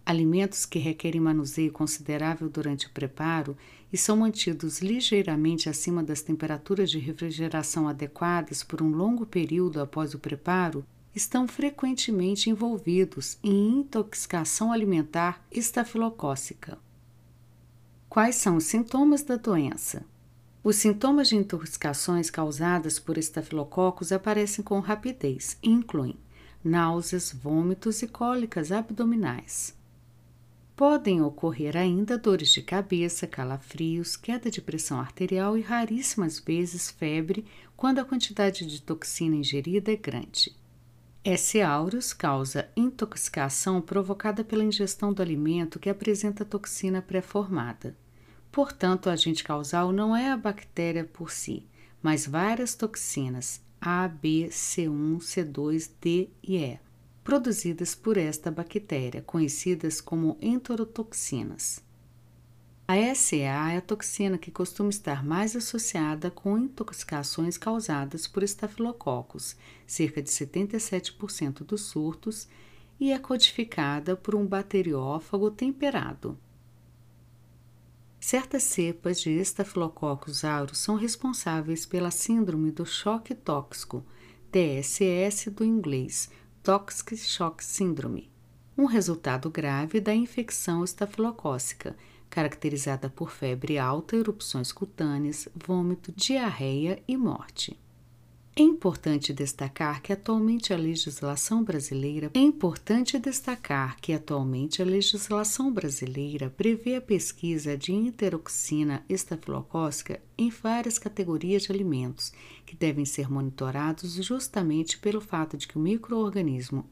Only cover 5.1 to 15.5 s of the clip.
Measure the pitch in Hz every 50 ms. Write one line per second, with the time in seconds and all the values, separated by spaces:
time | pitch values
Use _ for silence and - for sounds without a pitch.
5.1 | 214 202 185 185 156 151 151 160 170 160 - 160 147 - - 175 175 175 160 147
6.1 | 151 143 - - 160 156 160 156 151 143 - - 196 190 196 170 156 156 127 151
7.1 | 156 - 170 165 151 156 165 160 160 156 147 - - 165 156 147 147 143 151 143
8.1 | - - 175 175 175 175 156 - 143 - - - - 156 160 156 151 160 185 220
9.1 | 240 233 226 - - 180 160 147 160 175 180 180 151 151 143 143 - 156 156 143
10.1 | 143 139 - 160 151 139 - 180 180 185 180 165 147 139 139 - - - - -
11.1 | - 208 - - - 254 254 240 - - 285 285 285 - - 262 262 240 - -
12.1 | 220 185 180 190 202 196 - 220 220 208 233 233 233 196 - 170 175 185 190 185
13.1 | - 139 135 - - - - 208 196 202 202 214 240 277 277 277 - 220 208 214
14.1 | - - - - - 240 320 - - - 220 226 233 226 214 196 185 160 151 151
15.1 | - 170 170 175 - - - -